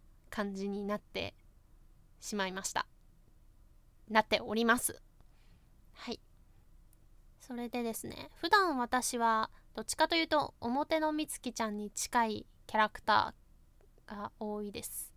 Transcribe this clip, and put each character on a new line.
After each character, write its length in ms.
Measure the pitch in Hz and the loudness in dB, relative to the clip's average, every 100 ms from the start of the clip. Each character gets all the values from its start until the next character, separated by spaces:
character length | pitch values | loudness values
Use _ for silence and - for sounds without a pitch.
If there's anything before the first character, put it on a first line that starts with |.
| - - - | -20 -20 -10
感 240 | - 202 | -6 -6
じ 160 | 190 202 | -4 -6
に 140 | 202 | -6
な 120 | 202 208 | -4 -6
っ 40 | |
て 340 | - 190 - - - - - - - - - - | -6 -8 -8 -10 -20 -20 -20 -20 -20 -20 -20 -18
し 140 | - | -8
ま 120 | 208 190 | -4 -4
い 60 | |
ま 120 | 190 | -4
し 80 | - | -4
た。 140 | - - - - - - - - - - - - - - | -4 -4 -10 -20 -20 -20 -20 -20 -20 -20 -20 -20 -20 0
な 140 | 220 | 2
っ 40 | - | 4
て 140 | 208 | 2
お 140 | 226 | 0
り 100 | 214 | 2
ま 140 | 233 240 | 4 4
す。 220 | - - - - - - - - - - - | 2 -6 -16 -20 -20 -20 -20 -20 -20 -20 -20
は 180 | - - | -16 -12
い。 100 | - - - - - - - - - - - - - | -12 -14 -20 -20 -20 -20 -20 -20 -20 -20 -20 -20 -20
そ 140 | - | -12
れ 140 | 240 240 | -8 -6
で 140 | 247 | -4
で 100 | 233 | -4
す 120 | 220 - | -6 -8
ね、 240 | - - - | -12 -16 -8
普 120 | 330 | 4
段 300 | 415 370 262 | 4 4 2
私 400 | 240 254 - 240 | 0 0 0 2
は 320 | 233 220 220 - - | 2 2 0 -6 -14
ど 80 | - | -10
っ 20 | |
ち 100 | - | -6
か 140 | - 320 | 0 2
と 80 | 330 | 2
い 80 | |
う 20 | 320 | 2
と 280 | 302 - - | 2 0 -4
表 400 | 240 262 302 320 | -2 -2 0 2
の 140 | 311 | 2
美 120 | 302 302 | 0 -4
月 260 | - 254 | -6 -6
ち 80 | - | -4
ゃ 80 | 220 | -4
ん 80 | 208 | -4
に 140 | 208 | -6
近 360 | - - 247 226 | -6 0 2 2
い 200 | 208 - - - | 0 -8 -18 -2
キ 80 | |
ャ 40 | 220 | 2
ラ 100 | 214 | 2
ク 120 | - | 2
タ 320 | - 208 - - - - - - - - - | 4 4 4 -2 -20 -20 -20 -20 -20 -20 -14
ー 40 | |
が 220 | 208 208 - | -10 -10 -8
多 220 | 214 208 | -8 -6
い 100 | 208 | -6
で 100 | 196 | -8
す。 300 | - - - | -10 -10 -12